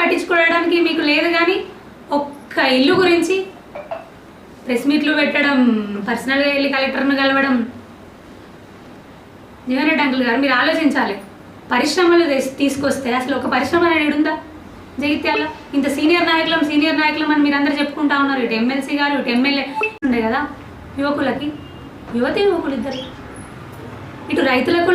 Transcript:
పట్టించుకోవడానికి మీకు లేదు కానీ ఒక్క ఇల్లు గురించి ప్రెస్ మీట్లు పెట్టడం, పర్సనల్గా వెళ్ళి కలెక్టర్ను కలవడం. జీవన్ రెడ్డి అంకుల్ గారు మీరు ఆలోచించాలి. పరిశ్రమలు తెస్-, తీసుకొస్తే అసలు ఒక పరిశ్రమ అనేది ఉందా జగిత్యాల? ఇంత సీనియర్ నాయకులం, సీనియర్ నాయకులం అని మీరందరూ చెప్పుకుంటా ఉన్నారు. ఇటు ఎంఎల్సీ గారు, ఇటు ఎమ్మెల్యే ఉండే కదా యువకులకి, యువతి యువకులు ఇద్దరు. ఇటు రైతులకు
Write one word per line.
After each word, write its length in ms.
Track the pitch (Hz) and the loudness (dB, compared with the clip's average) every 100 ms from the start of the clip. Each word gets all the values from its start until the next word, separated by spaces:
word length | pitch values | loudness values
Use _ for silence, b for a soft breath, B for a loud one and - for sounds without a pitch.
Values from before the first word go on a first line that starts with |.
పట్టించుకోవడానికి 760 | 339 349 - 339 330 339 339 339 330 | 2 0 0 2 4 2 2 2 2
మీకు 140 | 320 294 | 0 2
లేదు 160 | 302 339 339 | 2 2 2
కానీ 200 | 339 403 - - - - - 285 | 2 0 -4 -14 -20 -20 -4 -2
ఒక్క 400 | 285 - - - 269 262 | -2 -10 -8 0 2 4
ఇల్లు 180 | 277 370 | 4 4
గురించి 360 | 370 339 339 381 370 - - - - - - - - - - - | 4 4 2 -2 -2 -12 -18 -16 -12 -12 -14 -20 -20 -20 -20 -16
ప్రెస్ 220 | - 240 277 | -4 -2 2
మీట్లు 240 | 302 294 302 | 2 2 2
పెట్టడం, 380 | 285 294 285 277 247 214 202 202 202 | 2 2 2 4 4 2 -2 -6 -4
పర్సనల్గా 400 | 226 247 277 285 | -4 -2 0 2
వెళ్ళి 140 | 285 277 | 2 0
కలెక్టర్ను 420 | 277 269 262 269 269 | 0 -2 0 0 2
కలవడం. 340 | 269 269 269 247 220 - - - - - - - - - - - - - - - - - - - - | 2 2 2 0 -2 -8 -18 -20 -20 -20 -20 -20 -20 -20 -20 -20 -20 -20 -20 -20 -20 -20 -20 -14 -4
జీవన్ 200 | 262 302 | 0 2
రెడ్డి 120 | 311 | 2
అంకుల్ 200 | 285 262 240 | 2 2 0
గారు 120 | 240 | 2
మీరు 100 | 277 247 | 2 2
ఆలోచించాలి. 560 | 285 320 311 262 214 196 - - - - - | 2 2 2 2 -2 -4 -10 -20 -20 -20 -4
పరిశ్రమలు 520 | 247 302 370 349 349 320 | 0 0 2 6 6 4
తెస్-, 200 | 269 262 - | 2 -2 0
తీసుకొస్తే 480 | 277 - 277 - 233 254 | 0 0 -2 -2 -2 -2
అసలు 140 | - 262 | -2 -4
ఒక 100 | 269 | 0
పరిశ్రమ 300 | 254 269 339 339 | 0 2 2 2
అనేది 220 | 320 302 294 | 2 0 2
ఉందా 160 | 320 320 - - - - - - | 0 0 -8 -18 -20 -20 -16 -6
జగిత్యాల? 420 | 285 294 320 294 - B B 285 | -2 0 0 0 -2 B B -2
ఇంత 100 | 269 277 | 0 2
సీనియర్ 320 | 302 349 330 | 2 4 4
నాయకులం, 320 | 320 320 320 294 | 2 2 0 2
సీనియర్ 300 | 294 311 294 | 2 2 2
నాయకులం 280 | 302 302 302 | 0 0 0
అని 100 | 302 285 | 2 2
మీరందరూ 280 | 285 285 285 | 2 2 0
చెప్పుకుంటా 360 | 285 - 294 254 | -2 0 0 2
ఉన్నారు. 160 | 269 262 233 | 2 0 0
ఇటు 100 | 220 | 0
ఎంఎల్సీ 360 | 233 277 269 285 | 0 -2 -2 -2
గారు, 140 | 285 277 | 0 0
ఇటు 100 | 233 240 | 0 2
ఎమ్మెల్యే 280 | 277 277 269 - 427 - 269 | 2 0 -4 -4 -6 -4 -2
ఉండే 140 | 233 220 | 0 0
కదా 140 | 262 294 - - - - 269 | -2 -4 -8 -16 -18 -14 -4
యువకులకి, 480 | 285 285 269 226 294 - - - - - - 233 | -2 0 -2 -2 -6 -8 -14 -16 -18 -18 -6 -2
యువతి 220 | 254 415 403 | 0 2 2
యువకులు 260 | 339 294 269 | 2 -2 -4
ఇద్దరు. 200 | 277 254 262 - - - - - - - - - - - - | -4 -8 -10 -14 -16 -16 -16 -16 -16 -16 -16 -16 -16 -16 -6
ఇటు 100 | - 269 | 0 2
రైతులకు 400 | 254 - 339 349 | 2 2 2 4